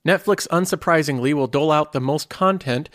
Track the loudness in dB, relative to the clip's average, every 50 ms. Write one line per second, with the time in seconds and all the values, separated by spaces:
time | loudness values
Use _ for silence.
0 | 0 0 0 2 2 0 0 0 0 0 0 0 0 0 -2 -2 0 2 2 2
1 | 2 0 -2 0 0 0 0 0 0 0 0 0 2 2 2 2 0 0 -2 -4
2 | -2 -2 -2 -2 -4 -8 -4 0 0 0 0 0 -2 -4 -4 -4 -4 -8